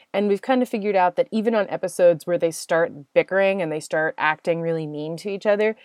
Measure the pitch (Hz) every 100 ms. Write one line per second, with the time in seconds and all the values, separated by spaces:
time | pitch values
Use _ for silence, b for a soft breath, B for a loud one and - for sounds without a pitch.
0 | b 196 208 196 - 254 247 220 202 190
1 | 180 175 175 220 214 226 190 165 180 -
2 | 180 165 - 175 170 160 - 165 170 147
3 | 139 175 156 190 196 196 160 156 - 160
4 | 156 - 156 156 - 170 165 165 151 147
5 | 156 165 208 196 220 202 214 220